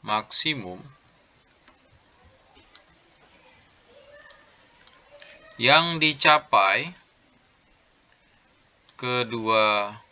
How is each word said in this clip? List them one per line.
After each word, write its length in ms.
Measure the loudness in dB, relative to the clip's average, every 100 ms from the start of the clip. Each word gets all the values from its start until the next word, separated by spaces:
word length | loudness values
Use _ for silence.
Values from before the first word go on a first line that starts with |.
maksimum 800 | -4 -6 -4 -6 -4 -6 -8 -14 -18 -20 _ _ _ _ _ _ _ _ _ _ _ _ _ _ _ _ _ -20 _ _ _ _ _ _ _ _ _ _ _ -20 -20 -20 -20 -20 _ _ _ _ -20 -20 _ -20 -20 -20 -20 -4
yang 400 | 4 4 4 0
dicapai 880 | -2 0 2 2 2 0 2 0 -4 -12 _ _ _ _ _ _ _ _ _ _ _ _ _ _ _ _ _ _ _
kedua 1000 | -12 -6 -4 -4 -6 0 2 4 2 -2 -10 -20